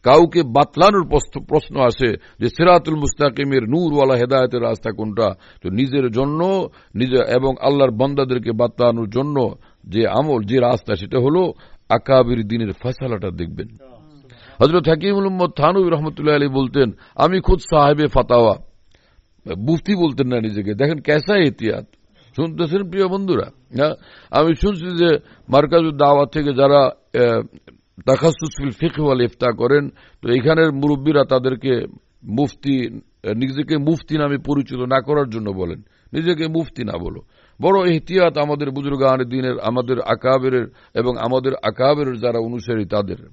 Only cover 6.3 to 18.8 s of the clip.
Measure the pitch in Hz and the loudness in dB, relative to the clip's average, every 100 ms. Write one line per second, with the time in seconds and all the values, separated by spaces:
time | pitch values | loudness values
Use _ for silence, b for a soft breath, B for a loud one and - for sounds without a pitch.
6.3 | 151 180 190 170 b b - 127 127 110 | -2 -2 -2 -4 b b -4 0 0 2
7.3 | 123 135 127 135 143 131 110 139 139 131 | 0 0 0 0 2 2 2 0 0 -2
8.3 | 123 110 113 120 - 120 117 110 117 147 | -2 -2 -2 -2 2 2 2 -2 -4 -2
9.3 | 143 110 - b b - 98 107 110 151 | -2 -2 -6 b b -6 -2 0 0 0
10.3 | 127 104 127 120 120 - 98 98 127 127 | -2 0 2 2 0 -4 -6 -4 0 2
11.3 | 170 175 - b b _ 113 - 131 120 | 2 0 -4 b b _ -2 4 4 4
12.3 | 120 104 117 107 90 123 127 131 107 98 | 0 -2 -4 -4 -6 -8 -8 -8 -6 -6
13.3 | 87 85 - 113 110 - - - - - | -8 -10 -10 -14 -16 -20 -20 -20 -20 -20
14.3 | B B B 143 175 156 160 190 202 196 | B B B 2 4 0 0 0 -2 -2
15.3 | 185 175 - 147 190 180 160 156 - 147 | -2 -4 0 0 2 0 0 -4 -2 0
16.3 | 147 143 135 127 139 123 92 b - 151 | 2 0 0 -2 0 0 -2 b 0 0
17.3 | 185 - 160 - 156 143 151 151 - 120 | 2 2 0 2 2 4 2 2 0 4
18.3 | 120 113 95 - _ | 4 4 2 -8 _